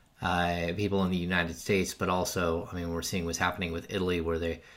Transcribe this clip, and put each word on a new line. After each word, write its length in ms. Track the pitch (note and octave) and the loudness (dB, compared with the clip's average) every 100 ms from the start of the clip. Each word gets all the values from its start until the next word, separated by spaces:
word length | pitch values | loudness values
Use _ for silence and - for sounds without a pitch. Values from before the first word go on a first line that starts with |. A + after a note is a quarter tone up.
| _ - | _ -6
uh, 500 | F2+ F2 F2 E2+ E2+ F2 | 0 2 2 2 0 0
people 280 | G2+ G2 | 2 2
in 60 | F#2 | 2
the 60 | F#2 | 2
United 380 | F2 F2+ E2+ E2+ | 2 0 0 -2
States, 360 | - G2 F2+ | 0 2 2
but 140 | - F#2 | 0 0
also, 600 | F2+ F2 F#2+ E2+ E2 - | 2 0 0 0 0 -2
I 40 | F2+ | -6
mean, 140 | E2+ | -4
we're 120 | E2+ | -4
seeing 240 | - F#2+ E2 | -2 -2 -2
what's 120 | D#2+ | 0
happening 340 | F2+ - F2 | 0 0 -4
with 200 | E2 - | -4 -4
Italy, 280 | G2+ F2+ F2 | -2 0 0
where 180 | E2 E2 | 0 0
they, 240 | E2+ D#2 - | -2 -4 -10